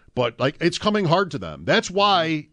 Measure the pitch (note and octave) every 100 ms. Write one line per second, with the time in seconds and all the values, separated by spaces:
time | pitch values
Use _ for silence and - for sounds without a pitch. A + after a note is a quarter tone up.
0 | _ - A#2+ - C3 - E3+ E3+ G#3 G#3
1 | F3 E3+ F#3+ C#3+ F2 C#2+ F2 G3 - F#3
2 | G3+ F#3+ D#3+ D#3 C#3+